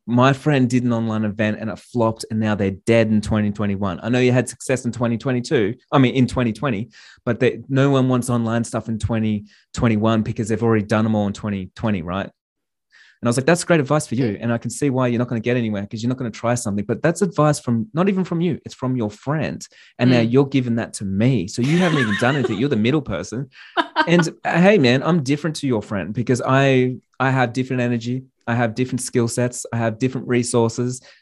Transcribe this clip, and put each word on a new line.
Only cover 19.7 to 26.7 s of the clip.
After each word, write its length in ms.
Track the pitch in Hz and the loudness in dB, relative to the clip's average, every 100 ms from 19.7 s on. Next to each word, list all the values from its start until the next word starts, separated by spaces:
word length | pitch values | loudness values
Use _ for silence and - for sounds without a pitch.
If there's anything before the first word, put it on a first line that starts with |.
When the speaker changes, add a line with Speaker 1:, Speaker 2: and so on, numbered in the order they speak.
| _ - - | _ -20 0
Speaker 1:
And 100 | 123 | 4
now 120 | 123 | 4
Speaker 2:
Mm. 100 | 117 | 4
Speaker 1:
you're 160 | 127 139 | 4 4
giving 300 | 139 123 117 | 2 0 -2
that 160 | 107 | -2
to 120 | - 101 | -6 -4
me. 420 | 95 120 127 85 | 2 2 2 -2
So 140 | - | -2
you 160 | 123 170 | 2 2
haven't 220 | 180 151 | 2 2
even 160 | 113 101 | 0 2
done 160 | 120 143 | 2 2
anything. 220 | 120 101 | 0 0
You're 120 | 139 | 0
the 60 | 117 | 2
middle 260 | 113 151 | 2 0
person. 480 | 127 90 92 113 147 - - - | -2 -6 -6 -8 -10 -14 -8 -4
Speaker 2:
<laughs> 120 | - - 311 | -4 -2 2
Speaker 1:
And, 200 | 175 165 - | 4 2 -2
uh, 160 | - 165 | -2 4
hey, 200 | 190 214 | 6 6
man, 240 | 127 127 | 6 4
I'm 180 | 151 175 | 2 0
different 360 | 127 143 170 151 | 0 -2 -2 -4
to 100 | 143 | -2
your 160 | 113 | -2
friend 280 | - 101 85 | -2 -6 -4
because 300 | 107 117 123 | -4 0 0
I, 520 | - 135 139 | 2 4 4